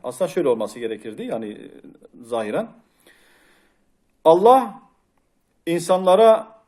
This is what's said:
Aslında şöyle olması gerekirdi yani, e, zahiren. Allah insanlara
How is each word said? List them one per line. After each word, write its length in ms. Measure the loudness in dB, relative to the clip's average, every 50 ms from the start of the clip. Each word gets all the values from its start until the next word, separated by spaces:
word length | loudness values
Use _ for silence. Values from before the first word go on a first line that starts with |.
| -14
Aslında 240 | -14 -8 -6 -6 -6
şöyle 200 | -4 -4 -2 -2
olması 300 | -2 -2 -4 -8 -10 -12
gerekirdi 440 | -12 -10 -10 -12 -12 -16 -16 -14 -12
yani, 260 | -12 -12 -12 -12 -14
e, 220 | -16 -18 -20 -20 -20 -20 -20 -20 -20 _ _ -20 _ -20 -14
zahiren. 460 | -10 -8 -8 -8 -6 -8 -8 -8 -10 -14 _ _ _ _ _ _ _ _ _ _ _ _ _ _ _ _ _ _ _ _ _ _ _ _ _ _ _ _ _ _
Allah 560 | 2 2 4 6 4 4 4 2 -2 -10 -18 _ _ _ _ _ _ _ _ _ _ _ _ _ _ _ _ _
insanlara 920 | -6 -6 -6 -2 -2 -2 0 2 2 4 6 6 6 4 4 0 -8 -18 _ _